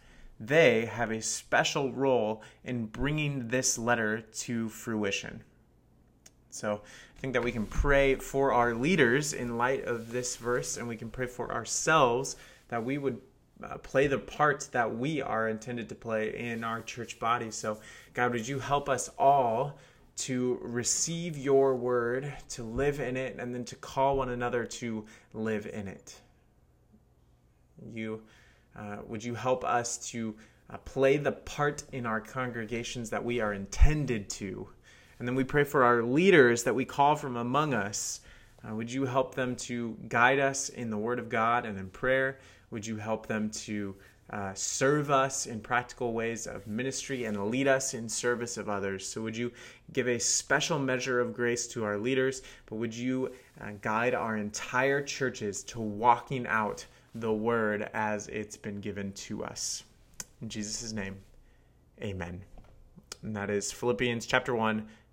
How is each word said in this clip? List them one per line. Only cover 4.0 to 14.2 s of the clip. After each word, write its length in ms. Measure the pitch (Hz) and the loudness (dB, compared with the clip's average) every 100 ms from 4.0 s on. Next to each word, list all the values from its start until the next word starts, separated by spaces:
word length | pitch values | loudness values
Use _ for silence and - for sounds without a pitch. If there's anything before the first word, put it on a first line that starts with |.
| 110 113 | 2 -2
to 480 | 113 - - 117 110 | -6 -10 -4 -2 -4
fruition. 760 | 110 - 110 104 - - - - _ _ _ _ _ _ _ - _ _ | -6 -4 -2 0 -2 -6 -12 -16 _ _ _ _ _ _ _ -20 _ _
So 320 | - 110 104 - - - - | -8 -4 -4 -8 -20 -20 -10
I 40 | |
think 120 | 135 | -2
that 100 | 123 | 0
we 100 | 120 | 0
can 120 | 120 | -2
pray 520 | 104 - 143 139 139 131 | -2 2 4 6 6 4
for 360 | - 139 135 | 0 2 4
our 220 | 120 120 | 4 4
leaders 580 | 117 135 190 127 127 147 | 2 4 6 6 6 2
in 240 | - 120 117 | -4 -4 0
light 300 | 120 135 - | 0 0 -2
of 260 | 117 113 | -4 -4
this 240 | 120 123 - | -6 -4 -4
verse, 400 | 117 123 - - | -2 -2 -2 -6
and 100 | 117 | -6
we 100 | 117 | -8
can 120 | 117 | -8
pray 180 | 120 123 | -6 -6
for 240 | - 120 | -6 -6
ourselves 840 | 117 110 - - 160 131 120 139 - - - - | -6 -4 -2 4 6 6 4 -2 -8 -16 -20 -8
that 160 | 117 | -6
we 140 | 113 143 | -2 -2
would, 200 | 139 113 - _ _ - | -2 -4 -10 _ _ -14
uh, 140 | - - | -12 -12
play 280 | - 135 143 | 0 4 4
the 120 | |
part 500 | 131 | 2